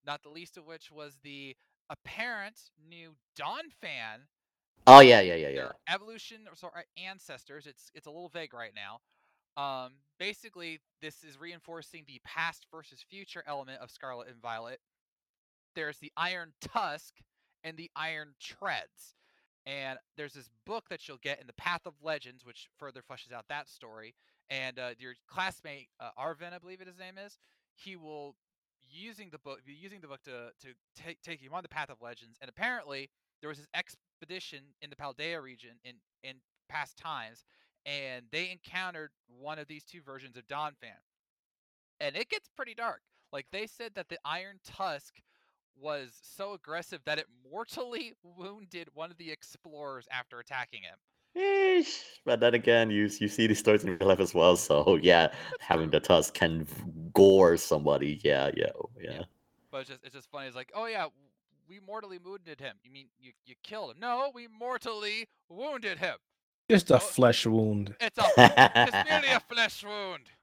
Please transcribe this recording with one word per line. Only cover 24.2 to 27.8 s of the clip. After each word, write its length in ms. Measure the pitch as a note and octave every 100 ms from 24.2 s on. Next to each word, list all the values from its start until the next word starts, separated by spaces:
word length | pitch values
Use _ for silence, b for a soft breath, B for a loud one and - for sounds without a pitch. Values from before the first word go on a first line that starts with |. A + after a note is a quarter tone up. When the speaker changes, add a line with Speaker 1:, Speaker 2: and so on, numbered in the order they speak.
| _ _ _
Speaker 1:
And, 300 | C3+ C3 B2+
uh, 120 | B2+ A#2
your 160 | B2+ B2 _
classmate, 640 | - F#3 - D#3+ C#3+ B2 _
uh, 100 | A#2+ -
Arvin, 340 | D3 D3+ F3
I 40 | F3+
believe 240 | F3 F#3
it, 60 | F#3
his 100 | F3+
name 220 | F#3 F#3+
is, 140 | G3+ _ _ _ _
he 200 | _